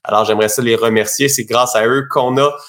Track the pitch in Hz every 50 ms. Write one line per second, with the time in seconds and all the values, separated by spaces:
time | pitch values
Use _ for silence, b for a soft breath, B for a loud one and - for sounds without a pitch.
0 | B - 104 107 110 107 107 107 110 107 - - 120 117 113 110 113 117 110 110
1 | 107 - - - 139 139 139 - 110 - 113 120 127 123 - 110 110 117 120 139
2 | 135 135 - 147 127 127 131 139 143 143 143 B B